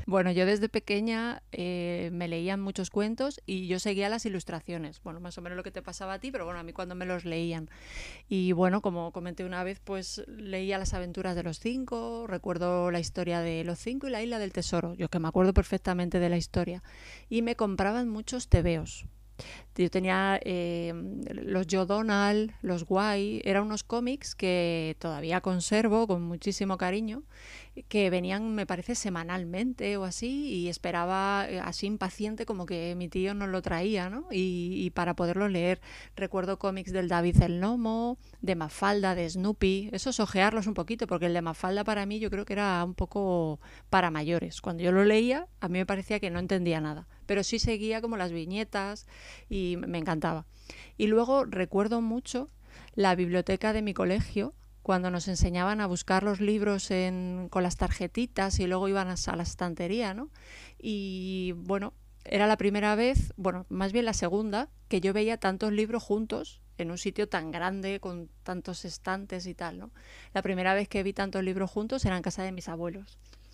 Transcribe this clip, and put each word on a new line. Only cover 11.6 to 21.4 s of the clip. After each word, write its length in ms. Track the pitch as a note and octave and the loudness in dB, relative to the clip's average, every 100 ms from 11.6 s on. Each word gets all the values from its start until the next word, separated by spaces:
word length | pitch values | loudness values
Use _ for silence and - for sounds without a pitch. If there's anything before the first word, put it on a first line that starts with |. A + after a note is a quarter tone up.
| A3+ B3+ B3 A#3 A#3 A#3 A3+ | -2 -2 -4 -4 -4 -6 -6
recuerdo 640 | F3 G3 F3 F3+ F3+ F3+ | -6 -4 0 2 2 2
la 100 | F3 | 0
historia 420 | E3 - F3 E3+ | -2 -2 -2 0
de 220 | E3+ D#3+ E3+ | 0 -2 -2
los 120 | E3+ | -4
cinco 300 | A#3 C4+ C#4 | -4 -4 -4
y 20 | |
la 140 | A3+ | -4
isla 160 | A#3 A3+ | -2 -2
del 120 | G3 | -2
tesoro. 440 | F#3 E3+ F3 E3+ F3 | -2 0 0 -2 -4
Yo 140 | E3 | -2
que 100 | F3 | 0
me 80 | D#3+ | 2
acuerdo 260 | F3+ F#3 | 6 8
perfectamente 640 | F#3 F3+ F#3+ - F3+ F3 F3+ | 8 6 0 0 0 0 2
de 120 | F3 | 4
la 80 | F3 | 2
historia. 440 | - F#3 E3+ F3+ - - - - - | 0 -2 -2 -4 -12 -18 -20 -20 -4
Y 140 | A3+ | 0
me 120 | A#3 A#3+ | 0 0
compraban 540 | G#3+ F#3+ G3 A#3 A#3+ | 0 2 2 2 0
muchos 380 | G#3+ A3 B3 - | -2 -4 -6 6
tebeos. 580 | F3 E3+ D#3+ D#3 - - - - - - - - - | 6 6 0 -2 -10 -14 -16 -20 -18 -16 -16 -10 0
Yo 120 | F3 | 2
tenía, 480 | F#3+ F#3 F#3 G3 G3 | 4 2 2 4 2
eh, 480 | - F3+ F3 E3+ E3+ E3+ F#3+ G3+ - | 0 -2 0 -2 -2 -6 -8 -8 -8
los 360 | - | -8